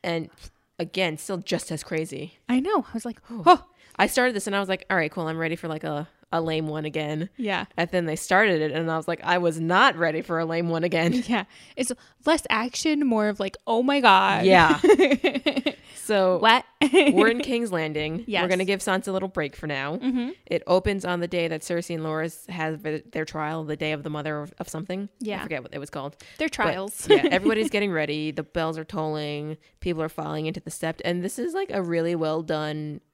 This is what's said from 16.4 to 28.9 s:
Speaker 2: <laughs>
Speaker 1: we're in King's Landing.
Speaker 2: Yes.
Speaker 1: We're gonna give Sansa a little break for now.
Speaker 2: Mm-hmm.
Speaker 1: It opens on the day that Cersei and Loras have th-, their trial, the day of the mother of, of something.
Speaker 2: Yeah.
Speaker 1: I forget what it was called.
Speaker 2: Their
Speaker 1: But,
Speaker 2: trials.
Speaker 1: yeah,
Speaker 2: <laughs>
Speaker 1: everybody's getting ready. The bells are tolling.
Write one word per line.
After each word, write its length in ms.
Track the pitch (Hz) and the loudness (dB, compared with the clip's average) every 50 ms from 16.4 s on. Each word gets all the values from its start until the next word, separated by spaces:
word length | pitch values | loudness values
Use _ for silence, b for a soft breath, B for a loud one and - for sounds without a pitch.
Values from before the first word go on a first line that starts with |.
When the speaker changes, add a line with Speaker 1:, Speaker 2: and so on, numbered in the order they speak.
| - 220 226 254 - _ _ _ | 6 6 6 6 2 _ _ _
Speaker 2:
<laughs> 100 | 294 277 | 0 4
Speaker 1:
we're 360 | 247 359 294 294 214 - 214 | 6 6 6 8 6 6 6
in 120 | 226 233 247 | 4 4 2
King's 300 | 285 - 254 233 233 220 | -2 -2 -2 -2 -2 -2
Landing. 520 | 180 165 160 156 151 151 151 151 160 175 233 | -2 -2 -2 -2 -2 -4 -4 -4 -4 -6 -6
Speaker 2:
Yes. 160 | - 208 180 | -2 -2 0
Speaker 1:
We're 60 | 175 180 | 0 2
gonna 160 | 185 180 185 | 2 0 2
give 140 | 180 202 190 | 0 0 -2
Sansa 300 | - - 185 190 240 - | 0 -2 -2 -2 -2 -2
a 20 | |
little 160 | 190 190 190 | -4 -4 -4
break 280 | 190 - 185 151 139 - | -4 -4 -4 -4 -4 -6
for 120 | - - | -8 -8
now. 300 | 156 147 135 135 143 156 | -6 -4 -4 -4 -4 -6
Speaker 2:
Mm-hmm. 320 | - 247 262 254 254 240 262 370 _ _ | -4 -2 -2 -2 -2 -4 -4 -8 _ _
Speaker 1:
It 160 | - - 160 - | -4 -4 -4 0
opens 400 | - 175 185 185 214 202 196 185 | 2 2 2 2 0 -4 -2 -2
on 140 | 180 180 175 | -4 -4 -2
the 80 | 170 | -4
day 200 | 175 180 175 170 | -4 -2 -2 -2
that 140 | 165 160 156 | -2 -4 -6
Cersei 320 | - - 175 170 170 - 170 | -4 -4 -4 -4 -4 -4 -8
and 100 | 160 156 | -6 -4
Loras 460 | 156 156 156 160 165 160 - - - | -4 -4 -4 -4 -6 -8 -12 -16 -12
have 320 | 180 180 156 156 160 151 | -8 -6 -4 -4 -4 -6
th-, 220 | - 156 151 156 - - | -6 -6 -6 -6 -8 -8
their 140 | - 156 156 | -6 -6 -6
trial, 380 | - - 156 151 151 160 160 160 | -6 -6 -6 -6 -4 -6 -6 -6
the 120 | 151 151 | -6 -6
day 160 | 156 156 151 | -4 -4 -4
of 100 | 156 147 | -4 -4
the 80 | 143 156 | -6 -8
mother 300 | 151 151 147 156 151 147 | -8 -6 -6 -6 -6 -6
of, 100 | 147 - - | -8 -10 -12
of 100 | _ 180 | _ -12
something. 420 | - - 165 160 - 180 190 202 196 _ _ | -10 -8 -10 -8 -6 -8 -8 -8 -10 _ _
Speaker 2:
Yeah. 200 | 247 214 202 - | -8 -6 -6 -6
Speaker 1:
I 40 | - | -6
forget 180 | 160 160 135 | -6 -8 -8
what 100 | 123 - | -8 -10
it 60 | - | -12
was 140 | 143 139 - | -12 -12 -10
called. 240 | - 151 135 143 - B B B B - | -10 -10 -10 -10 -12 B B B B -4
Speaker 2:
Their 80 | 302 | -4
Speaker 1:
But, 60 | 311 - | -4 -2
Speaker 2:
trials. 540 | - 214 170 135 185 190 208 - - - | -2 -2 -2 -2 -4 -6 -10 -10 -12 2
Speaker 1:
yeah, 200 | - 415 349 - | 4 4 4 4
Speaker 2:
<laughs> 40 | 294 | 2
Speaker 1:
everybody's 380 | - 190 196 - 226 214 220 202 | 0 2 2 2 2 2 0 -2
getting 220 | - 202 208 202 | -2 -2 -2 0
ready. 400 | 175 156 151 151 147 151 151 156 | -2 -2 -2 -2 -4 -4 -4 -6
The 100 | 151 165 | -6 -6
bells 340 | 156 _ _ 170 165 160 160 160 | -10 _ _ -4 -4 -4 -4 -6
are 40 | 160 | -10
tolling. 720 | - | -10